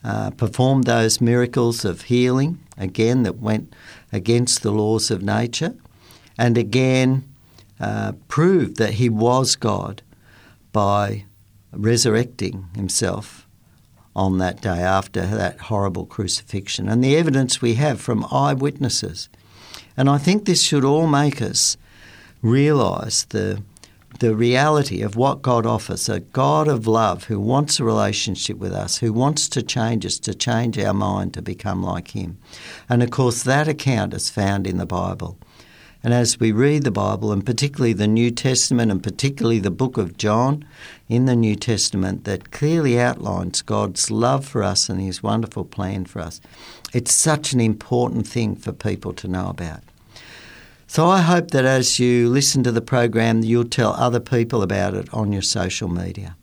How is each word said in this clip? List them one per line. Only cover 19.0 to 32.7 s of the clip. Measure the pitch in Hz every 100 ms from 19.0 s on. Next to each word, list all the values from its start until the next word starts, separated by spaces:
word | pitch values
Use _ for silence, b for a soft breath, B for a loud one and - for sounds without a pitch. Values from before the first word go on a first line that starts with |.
| - - - B B B B B B -
And | 139
I | 143
think | 143 202
this | 208 175
should | - 147
all | 135 151 165
make | 143 147 143
us | 110 - - - B B B B B B
realise | 113 127 147 147 101 90 110 -
the, | - 107 98 98 98 - B B B -
the | 117
reality | 110 120 123 147 151 135 95
of | 104 107
what | 131 139
God | 135 120 113
offers, | 113 - - -
a | 101
God | - - 135 151 151
of | 131 110
love | 113 110 90
who | - 104
wants | 104 131 147 -
a |
relationship | 120 110 104 104 - 90 - 104
with | 98
us, | 92 95 -
who | 117
wants | 110 135 156 -
to | -
change | 110 - 113 117 92
us, | -
to | -
change | 92 - 113 120 107
our | 101
mind | 98 98 95 95
to | 92
become | - 90 101 92
like | 92 90 87
Him. | 104 87 95 B B B